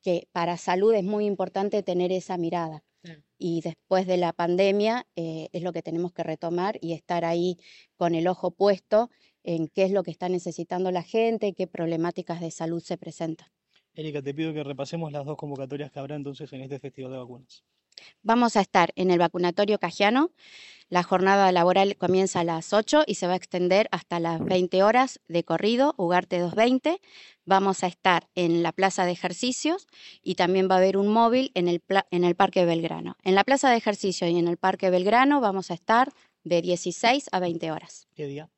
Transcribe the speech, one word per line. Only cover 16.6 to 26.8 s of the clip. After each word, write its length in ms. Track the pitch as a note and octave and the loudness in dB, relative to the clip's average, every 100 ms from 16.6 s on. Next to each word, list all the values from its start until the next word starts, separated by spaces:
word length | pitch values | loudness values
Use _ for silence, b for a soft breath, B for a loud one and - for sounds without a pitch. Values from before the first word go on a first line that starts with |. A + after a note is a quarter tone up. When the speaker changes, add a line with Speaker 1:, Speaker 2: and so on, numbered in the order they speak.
Speaker 3:
este 180 | C3 C#3 | -12 -12
Festival 320 | C#3 C#3 B2+ | -12 -12 -12
de 60 | C3 | -12
Vacunas. 440 | B2 B2+ B2+ - _ _ _ B B B | -14 -18 -20 -20 _ _ _ B B B
Speaker 1:
Vamos 340 | G3+ A#3 A#3+ A3 | 0 2 4 2
a 40 | |
estar 300 | F#3+ G3 E3+ - | 2 2 2 2
en 140 | F#3 | 2
el 100 | F3 | 4
vacunatorio 600 | E3+ F3+ F3 F3 G#3 G#3 | 2 0 -2 0 0 0
Cagiano. 520 | F3 - G3+ B3 E4 B B B B B B | -2 0 2 4 0 B B B B B B
La 120 | F3+ | 0
jornada 500 | F3 F#3 F#3+ G3 F#3+ | 2 2 4 4 4
laboral 440 | F3+ F3 F#3 G3 G3+ | 4 4 4 2 0
comienza 460 | F3+ F#3 F#3+ F#3 | 0 2 2 0
a 20 | |
las 300 | E3+ E3 - | -2 -2 0
ocho 300 | G#3 A3 D4+ D#4 | 0 2 2 2
y 80 | G#3 | -2
se 100 | F3+ | -2
va 80 | |
a 40 | F#3 | -2
extender 500 | - F#3 F3+ F#3+ A3 | -4 -2 2 4 2
hasta 280 | F3 - E3+ | -2 -4 -4
las 240 | E3 E3 | -2 -2
veinte 400 | E3+ F#3 F3+ F#3 | 0 0 2 4
horas 380 | G3+ A#3 C4 - _ | 4 4 2 -4 _
de 160 | E3+ | -4
corrido, 520 | - E3 G#3 A#3+ C#4 - | -2 -2 0 2 2 0
Ugarte 400 | F3 F3+ F#3 F3 | 0 0 0 -2
doscientos 180 | F3 E3+ | -2 2
veinte. 440 | A#3+ B3+ | 2 2